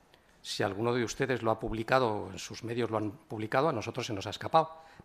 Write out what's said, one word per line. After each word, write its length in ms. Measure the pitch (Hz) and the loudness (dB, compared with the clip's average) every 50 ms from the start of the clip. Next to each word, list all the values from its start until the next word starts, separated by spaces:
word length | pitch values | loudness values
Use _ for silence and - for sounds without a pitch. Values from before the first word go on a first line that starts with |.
| _ _ - - _ _ _ _ | _ _ -20 -20 _ _ _ _
Si 200 | - - - - | -10 -6 -2 0
alguno 300 | 104 101 95 98 117 120 | 0 0 0 0 0 2
de 120 | 120 127 117 | 2 2 0
ustedes 380 | 101 - - 139 123 131 113 | 0 -2 -2 0 0 0 2
lo 80 | 110 113 | 2 2
ha 80 | 110 - | 2 2
publicado, 680 | - 110 110 110 110 - 127 131 127 113 104 101 95 95 | 0 -4 -2 -2 2 4 4 4 4 4 0 -2 -4 -6
en 80 | 95 90 | -8 -10
sus 260 | - - 107 - 117 | -10 -10 -10 -8 -8
medios 260 | 113 117 120 117 110 | -4 -2 -2 0 0
lo 80 | 110 110 | 0 0
han 120 | 107 104 | 0 -2
publicado, 600 | 101 - - - 120 107 107 107 - 131 147 165 | -6 -8 -12 -10 -8 -6 -2 0 2 2 4 2
a 20 | |
nosotros 340 | 143 110 101 120 - 123 117 | 2 0 -4 -4 -4 -4 -4
se 60 | - | -4
nos 140 | 110 95 95 | -4 -4 -4
ha 40 | 107 | -6
escapado, 400 | 95 - - - - 160 156 - - - - - - - | -6 -6 0 4 6 6 6 4 -2 -14 -20 -20 -20 -14